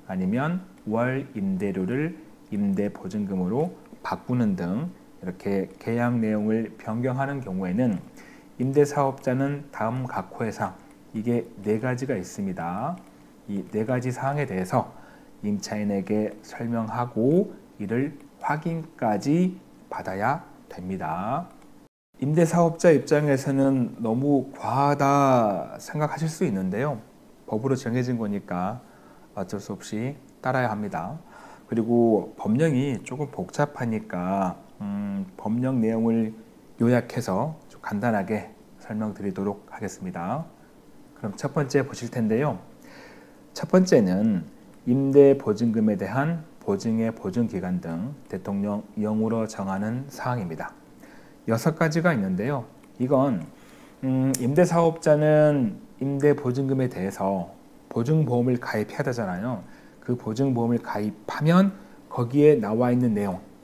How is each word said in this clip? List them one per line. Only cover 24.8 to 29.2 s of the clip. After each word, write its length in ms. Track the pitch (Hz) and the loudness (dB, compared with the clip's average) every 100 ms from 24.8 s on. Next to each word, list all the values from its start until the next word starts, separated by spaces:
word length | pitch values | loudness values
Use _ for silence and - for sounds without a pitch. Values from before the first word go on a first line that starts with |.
| 143 143 139 143 139 123 110 90 - - | 2 4 4 4 6 6 4 0 -4 -10
생각하실 500 | - 151 151 - 160 | -8 -2 -2 -2 -4
수 160 | - 175 | -2 -2
있는데요. 540 | 95 92 101 147 107 - - - - - | 0 -2 -2 -2 -4 -10 -20 -20 -20 -6
법으로 300 | 110 131 131 | -2 0 -2
정해진 400 | 117 123 127 120 | 0 -2 0 -2
거니까 640 | 107 101 - 90 95 120 - - - - | -2 -4 -4 -4 -4 -6 -12 -20 -20 -20